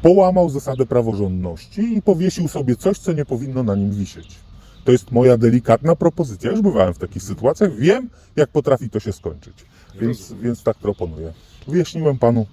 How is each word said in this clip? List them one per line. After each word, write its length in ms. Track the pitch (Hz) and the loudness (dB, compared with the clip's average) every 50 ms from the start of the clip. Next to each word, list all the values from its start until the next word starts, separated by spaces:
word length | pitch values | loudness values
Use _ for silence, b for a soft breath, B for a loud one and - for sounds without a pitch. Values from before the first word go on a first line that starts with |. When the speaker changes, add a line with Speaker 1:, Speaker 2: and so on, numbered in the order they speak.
Speaker 1:
połamał 480 | - 165 180 196 190 185 185 190 175 165 | 6 6 6 6 6 4 4 2 2 0
zasadę 360 | 135 139 - - 135 127 131 | 0 -4 -6 -6 -2 -2 -2
praworządności 1120 | 113 - 123 117 113 107 98 104 95 92 92 92 90 85 85 - - - - 214 240 226 214 | 0 0 0 0 0 -2 -2 -4 -4 -4 -4 -6 -8 -10 -12 -16 -14 -6 -6 -4 -2 -2 -2
i 40 | |
powiesił 460 | - - 190 160 175 185 - - 175 147 | 2 2 0 2 2 -2 -2 -2 -6 -6
sobie 280 | - 175 143 120 120 | -4 -6 -2 -2 -2
coś, 220 | - - - - - | 0 0 -2 -2 -2
co 160 | - - 170 | -4 -6 -4
nie 120 | 131 147 | -4 -4
powinno 380 | - 135 117 127 135 131 131 127 | -6 -6 -6 -6 -6 -6 -4 -2
na 120 | 110 98 | -2 -2
nim 160 | 101 98 101 | 0 -2 -2
wisieć. 440 | 101 101 98 90 - - - - - - - - b b b b b b - | -2 -4 -6 -8 -10 -18 -20 -20 -20 -20 -20 -20 b b b b b b 2
To 80 | - | 2
jest 200 | 123 123 - - | 2 2 2 0
moja 260 | 120 117 123 131 123 117 | 0 4 6 6 4 6
delikatna 580 | 113 117 117 123 - - 113 117 - 156 170 | 4 2 2 2 4 4 2 2 4 0 0
propozycja. 560 | - - 165 - - 170 131 107 90 - - | 2 2 -2 0 0 -6 -6 -6 -8 -6 -4
Już 100 | 202 220 | -2 0
bywałem 320 | 208 202 170 - 92 90 87 | 0 2 2 2 2 2 0
w 40 | - | -4
takich 260 | 92 87 - - - | -8 -10 -10 -12 -10
sytuacjach. 520 | 98 98 - 107 123 - - 110 - 147 | -10 -10 -2 0 -2 0 2 0 -2 0
Wiem, 340 | 101 127 170 202 247 254 240 b b b b b | 0 2 2 2 2 0 -10 b b b b b
jak 140 | - 151 - | 0 0 0
potrafi 400 | _ 151 143 - 139 120 - 113 | _ -2 0 2 0 0 -2 -6
to 100 | - 107 | -8 -6
się 120 | - 113 | -6 -6
skończyć. 540 | 98 - _ 87 78 73 - - - _ _ _ b b b b b - | -10 -8 _ -12 -12 -12 -20 -20 -20 _ _ _ b b b b b -6
Więc, 180 | 110 117 123 - | -4 -4 -4 -6
Speaker 2:
Rozumiem. 240 | - - 117 98 110 | -12 -18 -16 -8 -6
Speaker 1:
więc 200 | 120 120 110 - | -6 -6 -2 -2
tak 140 | - 110 _ | -4 -4 _
proponuję. 560 | - 101 101 _ 92 85 78 76 80 82 82 b b b b b b - | -4 -6 -4 _ -6 -10 -10 -10 -14 -14 -14 b b b b b b -4
Wyjaśniłem 500 | 143 180 175 - - 165 160 151 139 123 | -2 -2 -2 -2 -4 -4 -2 -2 0 2
panu. 280 | - 117 120 117 110 101 | 2 2 2 2 -2 -4